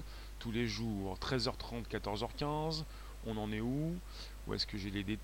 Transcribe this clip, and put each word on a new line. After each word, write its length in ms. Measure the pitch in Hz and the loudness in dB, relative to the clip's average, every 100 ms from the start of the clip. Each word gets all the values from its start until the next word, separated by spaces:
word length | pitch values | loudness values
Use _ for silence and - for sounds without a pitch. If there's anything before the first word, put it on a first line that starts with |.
| - - - - | -4 -8 -10 -6
Tous 140 | 117 | 0
les 160 | 113 120 | 2 2
jours, 500 | 101 113 101 95 - | 2 2 2 0 0
treize 300 | - 131 113 | 2 4 4
heures 80 | - | 0
trente, 320 | - 120 107 | -2 -4 -2
quatorze 340 | 110 101 101 | -2 0 0
heures 140 | 113 - | 0 0
quinze. 480 | 147 151 156 156 156 - - - 113 | 0 2 2 0 -2 -6 -8 -6 -2
On 100 | 107 | 0
en 140 | 107 | 0
est 100 | 107 | 2
où ? 360 | 117 135 160 175 - - - - - | 2 2 2 0 -4 -8 -8 -6 0
Où 80 | |
est-ce 120 | 104 - | 0 2
que 120 | 104 | 0
j'ai 120 | 98 | 0
les 120 | 98 | 0
dé-, 160 | 98 104 | 2 0